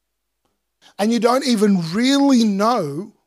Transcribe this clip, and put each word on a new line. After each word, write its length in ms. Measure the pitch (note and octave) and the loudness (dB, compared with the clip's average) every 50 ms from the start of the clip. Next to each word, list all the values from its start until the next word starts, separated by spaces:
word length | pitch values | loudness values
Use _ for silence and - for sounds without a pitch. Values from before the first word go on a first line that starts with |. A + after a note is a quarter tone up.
| _ _ _ _ _ _ _ _ _ _ _ _ _ _ _ _ _ - _ - | _ _ _ _ _ _ _ _ _ _ _ _ _ _ _ _ _ -20 _ -4
And 140 | G#3 A3+ A#3 | -2 0 0
you 60 | A#3 | 0
don't 280 | G#3 A#3 B3 C4+ D4+ | 2 0 0 0 0
even 340 | C4 A#3+ F#3+ G#3+ G#3 G3 F3+ E3 D#3+ E3+ | 0 0 2 2 2 2 0 -2 -4 -4
really 500 | A3 B3 C4 C#4 C#4 C#4 C#4 C4+ A#3 A#3 | -2 0 0 2 2 2 2 2 2 2
know 680 | G#3+ G3 F#3+ G#3 A3+ B3+ A3 D#3+ C#3+ C#3 D#3+ G#3 A3+ _ _ _ | 0 0 0 0 0 0 -2 -4 -6 -8 -10 -12 -14 _ _ _